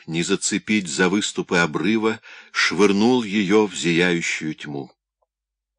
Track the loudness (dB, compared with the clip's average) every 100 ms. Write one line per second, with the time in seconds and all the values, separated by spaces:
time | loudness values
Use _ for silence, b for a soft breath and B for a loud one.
0 | -8 -4 -2 -2 -2 -4 -2 -2 -2 0
1 | 0 0 -2 -6 -2 0 0 0 0 0
2 | 0 -2 B B B -4 -2 2 4 4
3 | 4 2 0 -2 2 4 2 0 -2 2
4 | 2 0 -2 -6 -6 -8 -10 -10 -12 _
5 | _ _ _ _ _ _ _